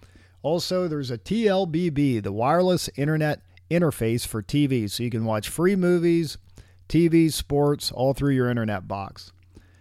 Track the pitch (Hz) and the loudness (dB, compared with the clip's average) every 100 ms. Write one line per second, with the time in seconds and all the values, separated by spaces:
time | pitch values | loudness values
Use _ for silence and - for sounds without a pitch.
0 | - - - _ 135 170 - 185 180 151 | -20 -20 -20 _ -4 -2 -2 -2 -2 -4
1 | 131 123 - 208 220 190 190 156 180 143 | -6 -8 -4 0 2 2 0 0 0 2
2 | 143 117 101 101 123 165 185 175 - - | 2 0 -2 -2 2 4 4 2 -2 -2
3 | 143 156 151 143 - - - 165 170 - | 0 0 0 -2 -8 -20 -2 2 2 0
4 | 113 117 - 113 104 147 143 131 104 - | 0 -2 -2 -6 -2 0 2 0 -2 -4
5 | 120 113 110 107 104 - 175 202 175 175 | -4 -2 -2 -2 -4 0 0 2 2 2
6 | 170 170 160 - - - - - - 151 | 2 0 -2 -8 -18 -20 -20 -20 -2 2
7 | 170 165 160 139 - 143 143 147 - - | 4 4 4 0 -2 0 2 0 -4 -2
8 | 127 135 143 131 123 120 110 101 101 98 | 0 0 0 2 0 0 -2 -4 -6 -8
9 | 98 - - - - - - _ | -10 -14 -20 -20 -20 -20 -20 _